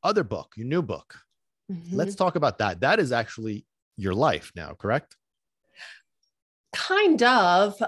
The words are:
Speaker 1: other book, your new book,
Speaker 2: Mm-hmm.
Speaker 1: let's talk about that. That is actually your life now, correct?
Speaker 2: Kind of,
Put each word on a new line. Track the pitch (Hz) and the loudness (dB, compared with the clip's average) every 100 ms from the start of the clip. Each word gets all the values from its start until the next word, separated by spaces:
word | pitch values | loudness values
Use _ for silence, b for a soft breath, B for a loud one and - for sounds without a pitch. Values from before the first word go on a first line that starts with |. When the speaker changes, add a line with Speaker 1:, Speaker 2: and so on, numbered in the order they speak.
Speaker 1:
other | 185 214 | -2 -2
book, | 113 90 - 107 | -2 -6 -8 -12
your | 120 | -4
new | 170 | -4
book, | 131 78 - - _ _ _ _ - | -4 -8 -12 -20 _ _ _ _ -12
Speaker 2:
Mm-hmm. | 175 170 196 | -12 -6 -4
Speaker 1:
let's | 196 196 | -4 -2
talk | 185 | -2
about | 165 139 - | 0 -2 0
that. | 104 85 | -4 0
That | 131 220 | 0 2
is | 143 | 0
actually | 120 113 - 110 107 - _ _ - | -2 -4 -8 -8 -8 -12 _ _ -6
your | 95 | -2
life | 98 147 78 - 90 | 0 0 0 -6 -14
now, | 76 | -14
correct? | - 101 135 - _ _ _ _ _ _ B B B _ _ _ _ _ _ _ | -8 -2 -2 -4 _ _ _ _ _ _ B B B _ _ _ _ _ _ _
Speaker 2:
Kind | - - 392 403 285 | -10 0 4 4 6
of, | 240 247 180 175 208 202 | 6 6 6 4 4 0